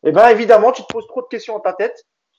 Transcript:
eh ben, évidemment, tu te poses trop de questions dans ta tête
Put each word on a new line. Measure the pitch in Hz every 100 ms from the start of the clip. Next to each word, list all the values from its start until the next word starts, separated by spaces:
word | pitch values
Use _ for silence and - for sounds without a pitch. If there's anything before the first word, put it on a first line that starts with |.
| 156
eh |
ben, | 156 233
évidemment, | 226 220 214 226
tu | 254
te | 202
poses | 226 -
trop | -
de | 247
questions | 233 226 214
dans |
ta | 196
tête | 185 202 - _ _ _